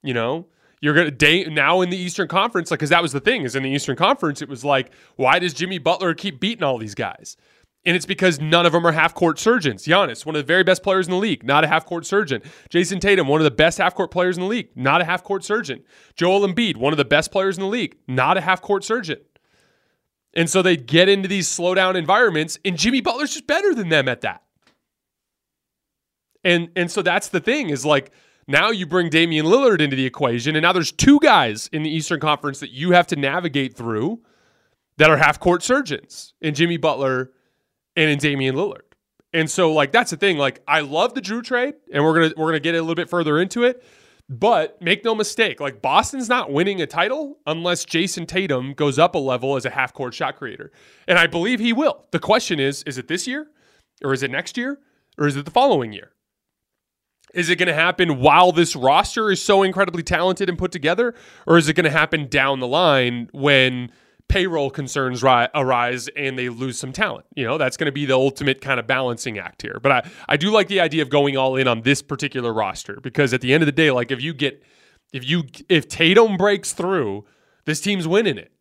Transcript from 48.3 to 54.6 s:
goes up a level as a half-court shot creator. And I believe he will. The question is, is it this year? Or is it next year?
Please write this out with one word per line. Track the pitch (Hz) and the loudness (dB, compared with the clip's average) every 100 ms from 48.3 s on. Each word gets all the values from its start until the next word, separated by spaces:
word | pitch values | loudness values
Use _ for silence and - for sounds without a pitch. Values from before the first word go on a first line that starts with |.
| 185 190 131 131 | -4 -2 -4 -4
goes | 139 147 131 | -2 -2 4
up | 165 170 | 2 2
a | |
level | 135 127 131 139 | -2 -2 -2 -4
as | 123 | -4
a | |
half-court | 131 127 - 127 | -4 -4 -4 -10
shot | - 143 - | -6 -8 -8
creator. | 127 - - _ _ _ - | -14 -14 -20 _ _ _ 0
And | 175 | 2
I | 170 | 2
believe | 170 190 247 | 0 -2 -2
he | 233 | 0
will. | 233 302 - _ | 2 0 -2 _
The | 170 | -6
question | - 220 - 165 | 2 0 2 -2
is, | 135 139 | -2 -4
is | - 127 | -10 -12
it | 127 | -8
this | 175 - | -8 -6
year? | 269 302 _ _ _ _ _ | -8 -10 _ _ _ _ _
Or | 139 | -4
is | 131 | -2
it | 131 | -2
next | 135 - | -4 -6
year? | - | -6